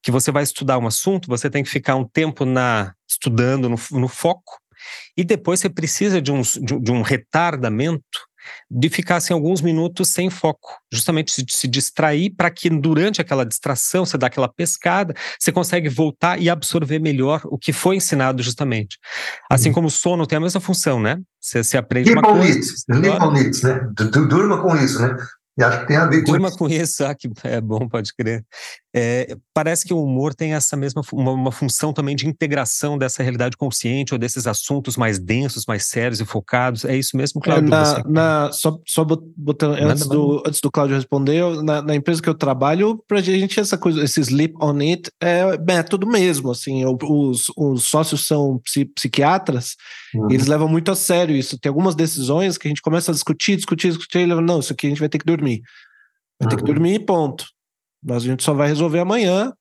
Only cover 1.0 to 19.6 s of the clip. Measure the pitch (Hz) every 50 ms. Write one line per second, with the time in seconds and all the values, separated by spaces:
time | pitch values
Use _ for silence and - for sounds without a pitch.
1 | - 190 196 180 - - 123 117 - 143 - 143 135 - - 151 - - 131 135
2 | 127 110 _ 160 160 156 - - 143 131 127 127 127 123 117 107 98 95 - _
3 | _ - - - - 131 117 113 120 127 135 139 127 120 120 110 - - 151 131
4 | 123 127 - - - 170 185 - _ - - - _ _ _ _ - - - -
5 | - - _ - 185 175 220 - - 175 175 180 - 190 180 - 160 151 - -
6 | 196 208 190 175 139 135 143 135 120 - - - 135 117 139 139 123 110 123 120
7 | 110 - 135 127 - _ - 156 170 175 151 131 127 113 107 110 139 165 165 143
8 | _ _ - - - _ _ _ - - - - _ _ - 123 123 165 - -
9 | 139 - 180 170 - - 175 165 147 165 190 175 147 175 165 160 165 175 175 -
10 | 185 - - - 180 185 180 - - 156 147 _ _ - - - _ _ - 113
11 | - - 165 156 151 - - - 131 - - - - 131 120 135 131 - _ -
12 | 160 156 147 147 180 202 185 - 175 175 170 - - 180 165 151 139 165 156 147
13 | 180 214 208 - 160 - - 135 123 113 - - - - 135 - - - - 185
14 | 180 175 - 135 127 123 - 143 131 - _ - 170 - - - - 170 175 196
15 | 202 165 147 - - - - - - - - 180 175 175 180 175 156 147 127 131
16 | 160 151 143 _ - 175 180 175 180 175 170 160 - - - 170 156 135 151 160
17 | 160 156 143 131 127 139 151 151 - - - 123 - - 143 - - 180 190 196
18 | 185 - 160 139 131 131 131 127 120 123 120 - 147 131 113 110 104 98 - _
19 | _ - - - - - - - - - 131 123